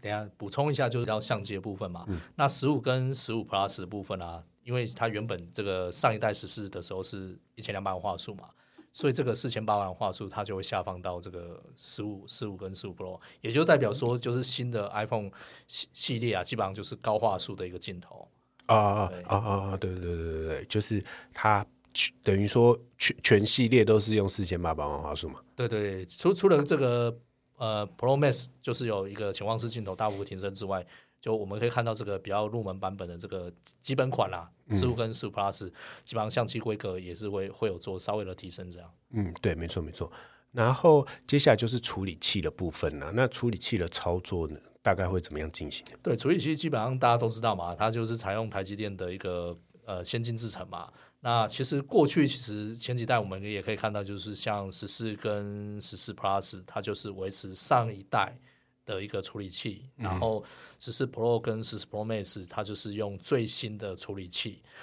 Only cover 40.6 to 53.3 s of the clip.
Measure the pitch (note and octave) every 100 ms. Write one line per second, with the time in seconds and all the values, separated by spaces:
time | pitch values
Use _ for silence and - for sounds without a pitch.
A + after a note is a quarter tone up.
40.6 | A#2 C3 E3+ D3 - - - C#3+ D3 G#2+
41.6 | A#2 A#2+ - G2+ G2 - - G2+ E2 -
42.6 | F2 - D#2 C#2+ D2 G#2+ B2+ - A#2+ -
43.6 | - G2+ E2 - F2 F2+ - F2+ D#2 D2+
44.6 | - _ - F#2 F2+ F#2 - D2+ D#2 -
45.6 | D2+ - - - - A2+ C3+ F3+ C#3+ D#3
46.6 | D#3+ A#2+ A#2+ B2+ B2 A#2 A2+ A2 A2+ F#2
47.6 | E2+ F2 A2 A#2 A2+ A#2 G2 G#2+ A2 G2
48.6 | F#2 G2+ G#2 F#2+ F2+ F#2+ F#2+ F2+ F2 E2+
49.6 | _ _ A2 F2+ E2+ A#2 A#2 A2+ A2+ -
50.6 | F#2 F2 - - - _ A#2+ A#2 G#2+ -
51.6 | C3 C#3 C#3 G#3+ C#3+ - C#3+ - - G#2
52.6 | G#2+ A#2 - B2 A#2 A#2+ G2